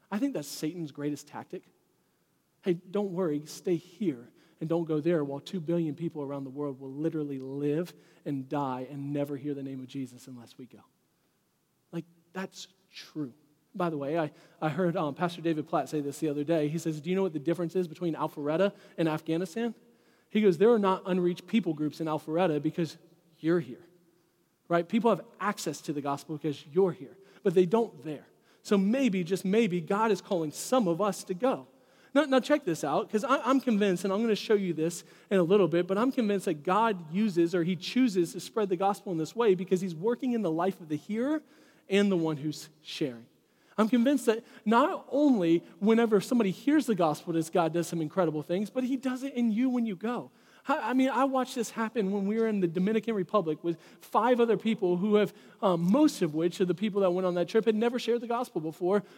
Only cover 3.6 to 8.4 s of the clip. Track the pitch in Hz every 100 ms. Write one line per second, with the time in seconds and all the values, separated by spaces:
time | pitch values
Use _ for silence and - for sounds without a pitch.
3.6 | 190 165 - - 196 123 - _ _ _
4.6 | 160 165 160 156 160 170 143 139 - 196
5.6 | 156 170 160 143 165 156 139 143 135 139
6.6 | 147 131 135 139 160 156 147 135 131 139
7.6 | 147 147 175 - _ _ - 139